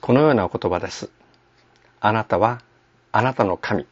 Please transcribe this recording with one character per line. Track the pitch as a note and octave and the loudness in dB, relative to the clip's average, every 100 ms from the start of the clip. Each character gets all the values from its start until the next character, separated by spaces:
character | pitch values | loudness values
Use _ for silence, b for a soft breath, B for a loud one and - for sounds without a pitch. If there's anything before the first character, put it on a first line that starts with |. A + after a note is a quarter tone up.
こ | - | 2
の | B2+ | 4
よ | D3+ | 4
う | |
な | B2+ | 4
お | F2+ | 0
言 | - F#2+ | -2 -2
葉 | F2 | -4
で | F2+ | -6
す。 | - - _ _ _ _ _ _ _ _ _ | -12 -16 _ _ _ _ _ _ _ _ _
「あ | G#2 | 0
な | A2 | 0
た | G#2+ F2+ | 0 0
は | G#2+ A#2+ _ _ _ _ _ | 0 -2 _ _ _ _ _
あ | - | 0
な | B2 | 0
た | C3 | 0
の | G#2 F2 | -2 -2
神 | - G2 - | -4 -6 -6